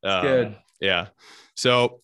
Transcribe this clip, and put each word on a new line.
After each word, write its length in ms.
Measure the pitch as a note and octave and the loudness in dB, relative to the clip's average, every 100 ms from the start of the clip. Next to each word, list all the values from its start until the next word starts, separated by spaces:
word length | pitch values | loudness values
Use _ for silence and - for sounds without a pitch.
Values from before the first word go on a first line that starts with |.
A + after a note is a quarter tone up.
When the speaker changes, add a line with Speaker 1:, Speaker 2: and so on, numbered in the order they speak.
Speaker 1:
That's 120 | F#2+ | -4
Speaker 2:
Um, 80 | F#2+ | -2
Speaker 1:
good. 340 | C#3 C3 G#2+ G2+ _ _ | 0 0 -2 -8 _ _
Speaker 2:
yeah. 260 | F#2+ F2+ F2 _ - - - | -2 -2 -4 _ -20 -20 -20
So 460 | - B2+ B2 B2 - | -4 2 2 2 -2